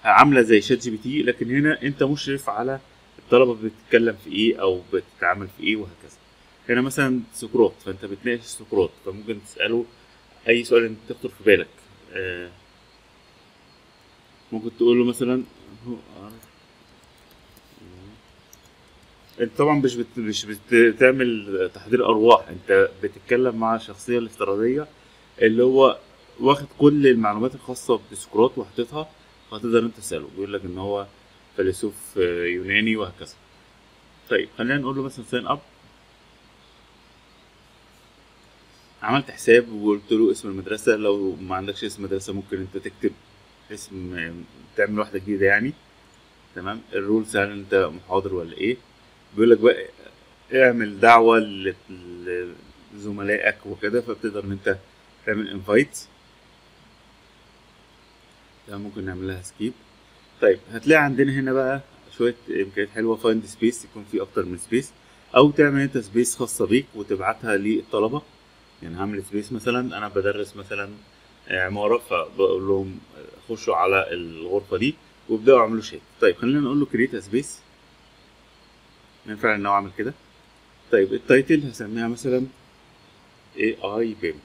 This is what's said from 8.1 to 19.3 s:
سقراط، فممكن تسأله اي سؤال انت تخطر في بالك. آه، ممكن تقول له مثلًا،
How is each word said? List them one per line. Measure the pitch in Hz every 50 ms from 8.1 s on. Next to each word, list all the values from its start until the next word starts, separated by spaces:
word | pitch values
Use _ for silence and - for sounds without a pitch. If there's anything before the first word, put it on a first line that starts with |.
| 98 95 - 123 120 117 110
سقراط، | - - - 110 - - 101 90 80 - - _
فممكن | 95 95 101 104 107 113 101 98
تسأله | - - - 92 107 113 117 120 117 - _ - _ _ _ _ _ _ _ - 113
اي | 117 120 120
سؤال | 113 123 117 117
انت | 113 110 107 - -
تخطر | 120 - - 127
في | - - 98
بالك. | 107 101 87 80 - _ - - _ - _ - - -
آه، | 95 95 92 90 87 90 87 87 - _ _ _ _ _ _ _ _ _ _ _ _ _ _ _ _ _ _ _ _ _ _ _ _ _ _ _ _ _ _ _ _ _ _ _ _ _ _
ممكن | - 110 107 117 113 -
تقول | 120 120 120 123
له | 123
مثلًا، | 120 120 - 131 120 127 131 123 - - - - - 104 110 113 123 120 - - - - - 98 107 110 113 - - _ _ _ _ _ _ _ _ _ _ _ _ _ _ _ _ - _ _ _ _ - _ _ _ - 90 90 90 92 92 101 107 107 _ _ _ _ _ _ - _ _ _ _ _ _ _ _ _ _ _ _ _ _ _